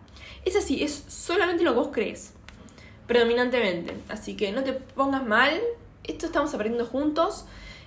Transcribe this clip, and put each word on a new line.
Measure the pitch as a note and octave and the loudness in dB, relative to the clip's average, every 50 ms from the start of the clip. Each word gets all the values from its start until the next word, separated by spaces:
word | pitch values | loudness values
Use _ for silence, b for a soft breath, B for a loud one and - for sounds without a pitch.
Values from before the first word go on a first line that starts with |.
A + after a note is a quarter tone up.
| - B B B B B B B B | -18 B B B B B B B B
Es | F#4+ F4+ | 0 2
así, | G#4 - - C4+ - | 2 2 2 0 0
es | - D4 - - - - | 0 -2 -2 -6 -8 -8
solamente | - - - - E4+ G4+ F#4 F4 F4+ E4 | -6 -4 -2 0 2 2 4 4 4 4
lo | F4 D4+ | 4 4
que | A#3 A#3+ | 4 4
vos | D4+ D4+ | 2 0
crees, | - A#3+ G3+ F3+ - - - - - - - - - B B B B B B B B B B | 0 -2 -2 -2 -4 -8 -12 -14 -18 -20 -20 -20 -20 B B B B B B B B B B
predominantemente. | - A#3 A#3+ A#3+ A#3 A#3+ A#3+ B3 B3 B3+ B3 A3+ F#3+ F3 E3+ - - - - - - | 2 4 6 6 6 4 4 2 2 2 2 2 2 0 -2 -4 -8 -10 -10 -10 -12
Así | - G#3 - G#3 G3 | -10 -10 -8 -10 -4
que | G3 G#3 G3 | -4 -4 -2
no | G3+ C4 C4+ | -2 -2 -2
te | C4+ | -2
pongas | C4 C4+ - - - - C4+ C#4 C4+ C4+ C4 | -4 -6 -8 -6 -2 -2 0 0 0 0 0
mal, | A3+ G#3 A3+ C4 C#4+ D#4 F#4+ A#4 A#4+ A#4 - - - - - - | 2 4 4 6 4 2 0 -2 -4 -4 -6 -12 -20 -20 -12 -10
esto | - D#4 - F4+ | -8 -6 -6 -6
estamos | D#4+ - D4 C#4+ D4+ C#4+ | -2 0 0 0 0 -2
aprendiendo | G#3 G#3 A3 A#3 A#3+ A#3 | -2 -2 -2 -2 -2 -4
juntos | - - C4 D4+ D4+ D4+ D#4+ E4 G#4+ - - B B B B B B B B B | -2 -2 -2 0 0 2 2 2 0 0 -4 B B B B B B B B B